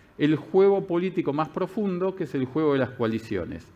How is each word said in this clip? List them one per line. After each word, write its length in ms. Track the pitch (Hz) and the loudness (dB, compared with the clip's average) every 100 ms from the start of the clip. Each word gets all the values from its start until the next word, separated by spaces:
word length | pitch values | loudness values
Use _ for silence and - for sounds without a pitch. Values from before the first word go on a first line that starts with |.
| - - | -16 -2
el 180 | 147 | 0
juego 500 | 156 - 185 196 196 | 0 2 4 6 4
político 480 | 196 175 185 175 151 | 0 -2 -2 -2 -2
más 180 | 143 156 | 0 -2
profundo, 640 | - 180 - 208 180 190 190 | -2 -4 -2 -2 0 -2 -4
que 80 | |
es 100 | 156 | -4
el 120 | 143 127 | -4 -2
juego 260 | 156 156 | 0 2
de 60 | 139 | 2
las 100 | 123 | 0
coaliciones. 800 | 123 113 110 - 98 82 78 - | -2 -2 -2 -4 -6 -6 -10 -14